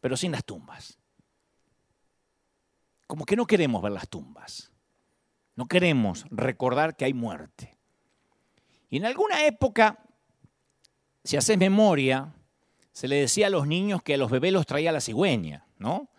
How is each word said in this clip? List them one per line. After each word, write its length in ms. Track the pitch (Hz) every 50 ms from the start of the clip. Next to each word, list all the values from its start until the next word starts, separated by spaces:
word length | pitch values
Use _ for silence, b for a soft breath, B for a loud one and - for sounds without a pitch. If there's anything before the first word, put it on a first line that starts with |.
pero 160 | - 123 131
sin 140 | - - 175
las 120 | 147 120 -
tumbas. 560 | - 101 80 - - - - - - - _ _ _ _ _ _ _ _ _ _ _ _ _ _ _ _ _ _ _ _ _ _ _ _ _ _ _ _ _ _ _ _ _ _ _ _ _ _ _ _ _ _
Como 180 | - 147 156 143
que 100 | - 202
no 120 | 233 233
queremos 340 | - 220 180 165 131 113 92
ver 120 | 92 104 101
las 140 | 92 -
tumbas. 640 | - - 85 69 - - - - - - - - - _ _ _ _ _ _ _ _ _ _ _ _ _ _ _ _ _
No 120 | 123 127
queremos 580 | - 175 180 180 170 147 127 110 95 87 - - -
recordar 640 | 117 104 - 131 117 - 127 127 123 139 156 160 156
que 100 | - 131
hay 80 | 135 135
muerte. 640 | 123 117 107 80 76 78 76 _ - - - _ _ _ _ _ _ _ _ _ _ _ _ _ _ _ _ _ _ _ _ _ _ _ _
Y 80 | -
en 80 | - 202
alguna 400 | 233 262 339 427 415 359 302 302
época, 540 | 302 220 - 277 240 202 226 220 214 - - - _ _ _ _ _ _ _ _ _ _ _ _ _ _ _ _ _ _ _ _ _ _ _ -
si 140 | - 139
haces 200 | 143 - - 220
memoria, 760 | 180 190 190 196 208 214 202 165 143 131 131 131 135 139 156 - - _ _ _ _ _ _ _ _ _ _
se 160 | - - -
le 80 | 131 139
decía 320 | 143 139 120 - 202 208
a 20 | 196
los 180 | 196 160 143
niños 340 | 147 160 180 196 208 196 165 -
que 120 | - 143
a 20 |
los 140 | 139 131 113
bebés 200 | 127 127 147 190 196
los 120 | 185 147
traía 260 | - 131 147 160 165
la 100 | 156 139
cigüeña, 640 | - 120 107 127 196 190 131 107 85 76 71 73 - _ _
¿no? 320 | - 95 120 165 240 285 - b